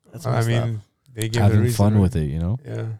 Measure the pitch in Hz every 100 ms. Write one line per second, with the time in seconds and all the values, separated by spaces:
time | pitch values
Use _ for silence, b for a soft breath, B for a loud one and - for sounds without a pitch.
0 | _ 117 117 117 113 117 113 107 - _
1 | _ 107 110 117 101 104 120 110 101 107
2 | 92 82 73 78 85 120 - 113 113